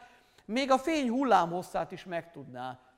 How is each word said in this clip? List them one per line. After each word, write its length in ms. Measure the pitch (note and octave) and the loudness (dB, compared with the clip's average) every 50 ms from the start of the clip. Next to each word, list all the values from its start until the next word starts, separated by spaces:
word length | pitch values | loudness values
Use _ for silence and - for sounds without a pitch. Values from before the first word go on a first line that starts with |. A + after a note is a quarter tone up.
| - - - - _ _ _ - _ | -18 -20 -20 -20 _ _ _ -20 _
még 260 | - G#3+ C4 C#4 B3+ | -4 -2 -2 4 4
a 60 | C4 | 4
fény 320 | B3+ C4 E4+ D#4+ D4+ C4+ A#3+ | 4 4 0 0 2 0 0
hullámhosszát 840 | A3+ C4 C#4+ B3 G#3 F3+ E3+ E3+ E3+ F3+ E3+ - - F3 E3 - | 0 0 4 6 6 6 6 2 -2 -6 -6 -4 -4 -6 -4 -4
is 140 | F#3 E3+ - | -8 -14 -10
meg 260 | F#3+ F3 E3 D#3+ - | -8 -8 -8 -8 -10
tudná 480 | - C#3+ C3+ - B2 B2 B2+ B2+ B2+ - _ _ _ | -16 -18 -16 -14 -12 -10 -10 -10 -12 -14 _ _ _